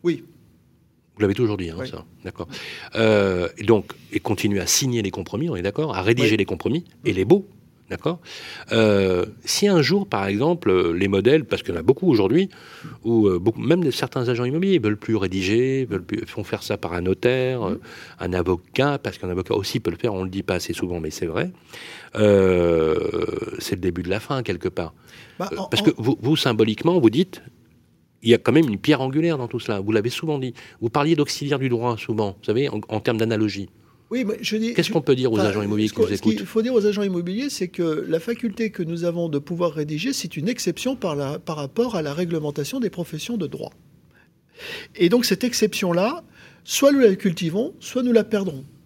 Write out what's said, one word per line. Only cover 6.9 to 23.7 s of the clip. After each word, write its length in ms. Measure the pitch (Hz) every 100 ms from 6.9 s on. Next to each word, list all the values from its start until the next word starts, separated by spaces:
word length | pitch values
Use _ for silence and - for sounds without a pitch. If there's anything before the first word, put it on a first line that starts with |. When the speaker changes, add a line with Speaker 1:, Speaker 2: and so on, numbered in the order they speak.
| - -
Speaker 2:
et 80 |
les 100 | 92
baux. 240 | 95 196 190 - - _ _
D'accord ? 300 | - 151 175 - - - - -
Euh, 540 | 113 110 101 95 90 - -
si 240 | - - 202
un 140 | 185
jour, 260 | 131 196 196
par 180 | 104 98
exemple, 440 | 101 143 170 107
euh, 240 | 92 87
les 160 | 85 98
modèles, 340 | 98 101 156
parce 180 | 127 95
qu'il 120 | -
y 40 | 85
en 20 |
a 20 |
beaucoup 260 | 82 143 185
aujourd'hui, 380 | 120 98 147 190 - - - - -
où, 240 | 110 117 101
euh, 100 | 92
beaucoup, 220 | 95 113
même 240 | 113 170
de, 80 | 156
certains 380 | 120 135 139 123
agents 160 | 117 123
immobiliers 340 | 151 196 180
veulent 160 | 107 107
plus 200 | - 110
rédiger, 640 | 95 95 92 110 127 135
veulent 220 | 127 98 87
plus, 200 | 107 110
font 200 | - 104
faire 180 | 107
ça 140 | - 101
par 160 | 85
un 80 | 87
notaire, 580 | 90 95 123 127 127 127
Speaker 1:
Mhm. 140 | 101
Speaker 2:
euh, 20 | 104 - - - -
un 100 | 90
avocat, 680 | 90 87 90 - - 139 139
parce 200 | 110 -
qu'un 100 | 92
avocat 260 | 90 90 104
aussi 260 | 101 123
peut 100 | -
le 60 | -
faire, 160 | 120
on 100 | 98
le 60 | 95
dit 120 | 95
pas 140 | 92 90
assez 160 | -
souvent, 300 | 85 92 87
mais 100 | 78
c'est 140 | - 85
vrai. 260 | 82 170 185 - - - - - -
Euh, 800 | 107 101 95 90 85 82 80 80 82 82 85 85 - -
c'est 160 | -